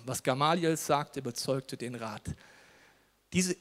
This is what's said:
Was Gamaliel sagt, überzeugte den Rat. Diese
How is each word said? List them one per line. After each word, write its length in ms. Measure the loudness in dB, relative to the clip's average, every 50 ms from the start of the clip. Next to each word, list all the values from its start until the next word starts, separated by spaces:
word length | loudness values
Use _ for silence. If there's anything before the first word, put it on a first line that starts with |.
| -8
Was 180 | -6 -6 -2 0
Gamaliel 540 | 0 2 4 4 4 4 4 4 2 2
sagt, 400 | 0 2 2 2 2 2 -2 -6
überzeugte 600 | -6 -6 -6 -6 -4 -2 0 0 -2 -2 -6 -8
den 180 | -8 -8 -8 -6
Rat. 280 | -8 -8 -8 -8 -8 -8 -8 -10 -10 -12 -20 -20 -20 -20 -20 -20 -20 -20 -20 _ _ _ _ _ _ _ _ 0
Diese 200 | 0 0 0 -2 -6